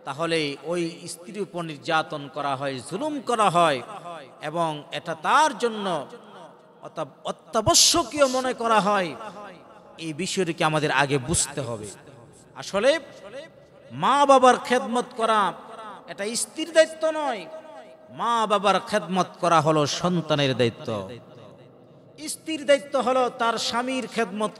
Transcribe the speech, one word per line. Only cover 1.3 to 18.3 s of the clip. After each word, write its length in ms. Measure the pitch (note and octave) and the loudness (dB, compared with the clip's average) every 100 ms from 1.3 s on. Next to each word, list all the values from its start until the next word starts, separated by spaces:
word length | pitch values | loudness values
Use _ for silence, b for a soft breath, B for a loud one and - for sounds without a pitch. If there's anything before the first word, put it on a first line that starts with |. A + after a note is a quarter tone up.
| G3+ | -10
উপর 220 | F#3 F3 | -8 -8
নির্যাতন 680 | E3 C#3+ C#3+ D#3+ D3+ D#3 C#3+ | -8 -10 0 0 0 -8 -10
করা 220 | D3 C#3+ C3 | -6 -4 -4
হয়, 240 | C#3 C3 A2 | -4 -6 -8
জুলুম 300 | F3+ D4+ D4 | -6 -4 -6
করা 300 | A3 A#3 G3+ | -4 2 4
হয় 320 | E3+ E3 C3 - G3+ E3+ E3 C3 - | 4 4 2 -6 -14 -14 -16 -18 -12
এবং 400 | D3+ E3 E3 D3+ C#3 | -8 -4 -4 -4 -10
এটা 240 | D3 E3+ D#3 | -10 -8 -6
তার 360 | F3 B3+ D#4 G#3 | 2 4 4 2
জন্য 480 | A#3 G#3+ G3 D#3+ A#2+ - - - D#3 - - - | -4 -2 -4 -4 -6 -16 -20 -20 -20 -20 -20 -20
অত্যাব-, 280 | D3 - D3 - | -14 -10 -10 -10
অত্যাবশ্যকীয় 1000 | - - - A3+ A3 E4+ - E4+ - D4 C#4 | -10 -10 -4 0 4 4 4 2 0 2 2
মনে 280 | B3+ B3+ | 2 -2
করা 260 | A#3+ A3+ A3 | -2 4 4
হয়। 340 | F#3+ G#3 F3 C3 - G#3 G#3 F3 - - - - | 4 0 0 -8 -14 -14 -18 -18 -20 -20 -20 -10
এই 140 | D#3+ | -8
বিষয়টিকে 520 | D3 F#3 F#3+ E3+ D#3+ | -6 -4 -2 -2 0
আমাদের 260 | D#3+ D#3 D3 | 2 2 2
আগে 280 | C3 C#3+ C#3 | 2 4 2
বুঝতে 420 | B2+ A#2 - D3 | 0 -2 -2 -4
হবে। 260 | A#2+ A2+ G#2 - - - - - - C3 | -8 -8 -10 -16 -20 -20 -20 -20 -20 -16
আসলে 440 | - G3 B3 D#4+ - - G3 B3+ D#4+ - - - - | -6 0 2 2 -4 -20 -18 -18 -18 -20 -20 -20 -16
মা 340 | A#2 F#3 C#4 C#4+ | -2 2 4 8
বাবার 320 | C4+ B3+ G#3+ | 8 8 6
খেদমত 460 | - A#3+ G#3 A#3+ B3 - | 2 0 0 -4 -4 -4
করা 360 | A3+ A3 F#3 - - - A3 F#3 E3+ | 2 2 2 -4 -16 -16 -16 -16 -16
এটা 260 | E3+ G3+ | -8 -6
স্ত্রীর 380 | A#3 - - D#4+ | -4 -6 -8 2
দায়িত্ব 380 | D#4+ D#4+ D#4+ D#4+ | 4 4 2 -4
নয়, 360 | D#4 D4 A3 D#3+ - - - - - - | -2 -4 -6 -10 -16 -16 -20 -20 -20 -20
মা 360 | B2+ G#3+ | -6 -2